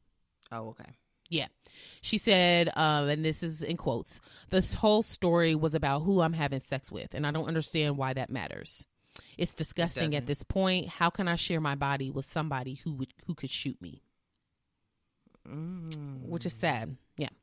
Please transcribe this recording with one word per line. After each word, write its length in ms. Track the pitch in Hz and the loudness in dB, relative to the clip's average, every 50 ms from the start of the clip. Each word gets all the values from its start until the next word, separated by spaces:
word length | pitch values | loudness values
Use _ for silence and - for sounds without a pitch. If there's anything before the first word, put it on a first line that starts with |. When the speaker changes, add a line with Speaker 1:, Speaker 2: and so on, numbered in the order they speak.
| _ _ _ _ _ _ _ _ - - | _ _ _ _ _ _ _ _ -18 -14
Speaker 1:
Oh, 180 | 120 113 110 110 | -12 -10 -10 -10
okay. 260 | 113 - - - - _ _ _ _ _ _ - | -12 -16 -18 -20 -20 _ _ _ _ _ _ -2
Speaker 2:
Yeah. 180 | 165 156 - - _ _ _ - - - - - - - | 0 0 0 -2 _ _ _ -20 -20 -20 -20 -20 -18 -12
She 160 | - - - 208 | -4 -2 -2 0
said, 520 | - 226 196 185 180 175 175 175 170 165 - - | 4 6 6 8 8 8 8 6 6 4 2 2
um, 300 | 160 156 151 147 143 143 | 4 4 4 4 2 2
and 160 | 147 151 156 | 2 2 0
this 160 | 160 151 - | 0 0 0
is 220 | 175 165 156 151 156 | -2 -6 -4 -4 -4
in 140 | 127 170 170 | -4 -4 -2
quotes, 420 | - 147 117 117 - - - - - - - - - - | -2 -2 -2 -2 -2 -6 -8 -10 -10 -14 -20 -20 -6 0
"This 240 | - 185 180 - - | 2 2 2 2 2
whole 260 | - - 214 214 214 | 2 4 6 6 6
story 540 | 226 - - - - 175 170 170 170 165 160 | 4 2 -2 0 2 4 4 6 6 4 4
was 180 | 151 156 160 147 | 4 2 2 0
about 280 | 156 147 143 139 143 | 0 0 0 0 2
who 200 | 156 185 196 185 | 2 4 4 4
I'm 120 | 165 160 165 | 4 4 2
having 260 | 160 147 139 135 135 | 0 0 -2 -2 -4
sex 320 | - - 139 131 - - | -4 -4 -4 -6 -6 -6
with, 220 | - - - - - | -10 -10 -10 -8 -6
and 100 | - 151 | -4 -2
I 60 | 143 | 0
don't 160 | 139 160 151 - | 0 -2 -2 0
understand 500 | 165 160 151 - - 160 151 147 143 139 | 0 -2 -2 0 2 2 2 2 2 0
why 160 | 135 131 131 | -2 -2 -2
that 160 | 131 127 - | -2 -4 -4
matters. 560 | 127 127 85 - - - - - - - - - _ _ _ _ - - - - - - | -4 -6 -6 -6 -8 -10 -10 -10 -10 -10 -12 -14 _ _ _ _ -20 -20 -20 -14 -6 -2
It's 180 | 175 - - | -2 -2 -2
disgusting 580 | - 160 - - - 170 165 - - 165 156 147 | -2 -4 -4 -2 -2 -2 -2 0 0 0 0 0
at 100 | 147 120 | 0 -2
Speaker 1:
doesn't. 20 | 123 | -2
Speaker 2:
this 160 | 143 - - | -4 -4 -4
point. 460 | - - 190 190 190 185 185 - 175 | -2 0 2 4 4 4 2 0 -2
How 200 | - - 175 170 | -2 0 0 0
can 180 | - - 190 175 | 2 0 0 0
I 100 | 170 170 | 0 0
share 240 | - - 175 160 | 0 0 0 0
my 120 | 156 143 139 | 0 0 0
body 360 | 139 143 139 139 139 139 131 | 0 0 0 0 0 -2 -4
with 180 | 139 135 135 - | -6 -6 -6 -4
somebody 460 | - 165 156 156 143 131 127 131 131 | -4 -4 -2 -2 -2 -4 -4 -6 -8
who 160 | - - 170 147 | -8 -8 -8 -6
would, 200 | 131 131 - - _ - | -6 -6 -8 -10 _ -8
who 80 | - 170 | -8 -8
could 160 | - - 131 | -6 -6 -6
shoot 320 | - - - 139 - - | -6 -4 -4 -4 -6 -6
me?" 220 | - - - - _ _ _ _ _ _ _ _ _ _ _ _ _ _ _ _ _ _ _ _ _ _ _ _ _ _ _ _ - - | -10 -16 -18 -18 _ _ _ _ _ _ _ _ _ _ _ _ _ _ _ _ _ _ _ _ _ _ _ _ _ _ _ _ -18 -14
Speaker 1:
Mm. 720 | - 151 160 170 185 180 165 160 156 151 147 143 135 131 127 139 | -12 -10 -10 -10 -10 -10 -10 -10 -10 -10 -10 -10 -12 -12 -10 -8
Speaker 2:
Which 180 | 170 165 - | -6 -6 -6
is 80 | 175 - | -6 -4
sad. 440 | - - 165 139 113 110 - 131 - _ _ _ - | -2 0 0 0 0 -4 -6 -10 -12 _ _ _ -8
Yeah. 120 | 147 - - - | -6 -6 -8 -10